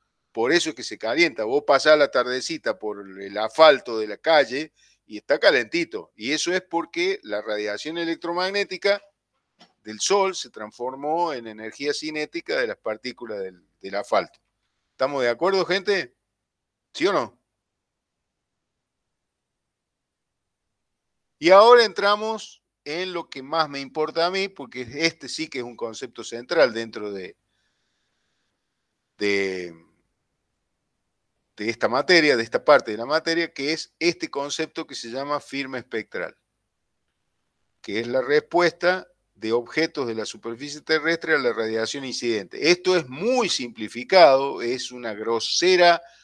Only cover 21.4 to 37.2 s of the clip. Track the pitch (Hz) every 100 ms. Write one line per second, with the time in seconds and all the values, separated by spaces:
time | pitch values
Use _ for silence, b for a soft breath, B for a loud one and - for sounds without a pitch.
21.4 | 156 190 226 240 220 - 202 208 220 220
22.4 | - - _ _ - 156 185 175 165 143
23.4 | 131 160 151 143 135 139 156 156 170 190
24.4 | 196 196 127 123 120 135 165 160 131 -
25.4 | 156 135 120 113 117 110 123 - 110 117
26.4 | 123 - 135 113 117 113 104 101 90 -
27.4 | _ _ _ _ _ _ _ _ _ _
28.4 | _ _ _ _ _ _ _ - 104 98
29.4 | 98 92 87 82 82 _ _ _ _ _
30.4 | _ _ _ _ _ _ _ _ _ _
31.4 | _ - 104 113 - 123 143 180 151 127
32.4 | 113 - - 143 120 107 120 156 160 165
33.4 | 165 - 139 156 - - 170 165 160 143
34.4 | 143 139 156 - 156 135 117 123 143 147
35.4 | - 139 135 131 117 113 107 95 82 -
36.4 | _ _ _ _ _ _ _ _